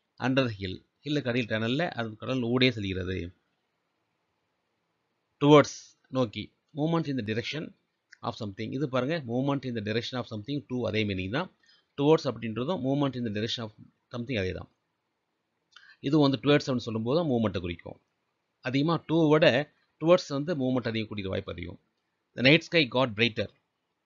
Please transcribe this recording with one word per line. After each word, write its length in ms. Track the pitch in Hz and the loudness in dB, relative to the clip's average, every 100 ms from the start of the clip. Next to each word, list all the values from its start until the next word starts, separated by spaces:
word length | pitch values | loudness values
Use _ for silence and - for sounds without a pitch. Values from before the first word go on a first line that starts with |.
| _ _ | _ _
under 240 | 123 135 127 | 0 2 0
the 80 | 101 | -2
hill. 160 | 95 90 - _ | -8 -8 -14 _
ஹில்லுக்கு 240 | 147 147 127 | -4 -2 0
அடியில் 200 | 120 107 | -2 -2
டனல்ல 360 | 110 113 135 175 | -2 0 0 -2
அது 260 | 117 113 107 | -4 -8 -8
கடல் 260 | 113 131 | -4 -2
ஊடே 300 | 117 123 127 | 0 4 4
செல்கிறது. 460 | 110 101 92 92 92 87 - _ _ _ _ _ _ _ _ _ _ _ _ _ _ _ _ _ _ _ _ | 4 -4 -4 -4 -6 -8 -12 _ _ _ _ _ _ _ _ _ _ _ _ _ _ _ _ _ _ _ _
Towards, 300 | 143 147 - - - _ _ | 8 8 8 0 -18 _ _
நோக்கி. 360 | 131 120 107 90 _ _ | -2 -2 -4 -12 _ _
Movement 340 | 143 160 165 139 | -6 -2 0 -2
in 100 | 131 | -4
the 60 | |
direction 400 | 107 110 113 143 - - _ _ _ - | -4 -4 -4 -8 -10 -16 _ _ _ -10
of 140 | 113 - | -10 -8
something. 340 | 107 95 110 | -10 -8 -8
இது 160 | 131 143 | -6 -2
பாருங்க, 340 | 127 127 170 123 | -2 -2 -4 -4
movement 380 | 120 139 139 131 | -4 -2 -2 -4
in 100 | 117 | -6
the 60 | |
direction 320 | 104 110 117 | -4 -4 -4
of 140 | 123 117 | -8 -8
something, 300 | 107 104 143 - | -10 -8 -8 -6
to 180 | 127 110 | -4 -2
அதே 160 | 107 | 0
மீனிங் 280 | 104 95 92 | 0 -2 -2
தான். 180 | 131 180 - _ _ _ - | -4 -6 -10 _ _ _ 0
Towards 260 | 143 156 | 4 4
அப்படின்றதும் 580 | 143 113 117 110 135 185 131 | 2 -6 -6 -4 -4 -2 0
movement 280 | 143 139 123 | 0 0 -2
in 100 | 120 | -4
the 80 | 101 | -2
direction 240 | 113 - | -4 -4
of 80 | 110 - - _ _ | -8 -14 -20 _ _
something 260 | 120 117 120 | -10 -4 -2
அதே 140 | 92 | -2
தான். 180 | 85 - _ _ _ _ _ _ _ _ _ _ - - - | -4 -12 _ _ _ _ _ _ _ _ _ _ -20 -20 -10
இது 200 | 135 151 | 0 4
வந்து 200 | 139 131 | 4 2
towards 240 | 139 147 143 | 4 4 4
அப்படின்னு 220 | 123 117 | -2 -2
சொல்லும்போது 300 | 110 113 156 | -4 0 0
தான் 100 | 165 | 2
மூவ்மெண்ட்டை 300 | 120 107 92 | 2 0 -2
குறிக்கும். 420 | 87 85 - - _ _ _ _ _ _ | -6 -8 -12 -18 _ _ _ _ _ _
அதிகமா 360 | 131 131 156 160 | -4 0 0 0
to-வோட 480 | - 160 156 156 160 120 147 _ _ _ | 0 2 6 6 6 4 -2 _ _ _
towards 260 | 156 180 - | 4 4 4
வந்து 260 | 139 147 165 | -4 -4 -2
மூவ்மெண்ட் 360 | 127 127 113 | 0 0 0
அதிகம் 160 | 110 107 | -4 -4
குறிக்கிற 220 | 104 95 | -6 -6
வாய்ப்பு 220 | 95 92 | -6 -6
அதிகம். 280 | 87 87 92 _ _ _ _ _ - | -10 -10 -14 _ _ _ _ _ 2
The 40 | |
night 220 | 123 160 - | 6 6 4
sky 140 | 170 131 123 | 0 2 0
got 120 | 131 104 | 0 2
brighter 320 | 117 110 98 - _ _ _ _ | 0 0 -8 -10 _ _ _ _